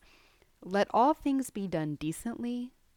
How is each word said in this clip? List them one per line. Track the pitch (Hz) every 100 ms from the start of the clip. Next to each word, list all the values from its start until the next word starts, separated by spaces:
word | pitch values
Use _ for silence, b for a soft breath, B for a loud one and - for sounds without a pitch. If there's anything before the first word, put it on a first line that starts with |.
| b b b b b _
"Let | 185 196 208
all | - 262
things | 320 285 269 254
be | 214 196
done | 170 151 147
decently | 151 160 233 - 240 247 247 - _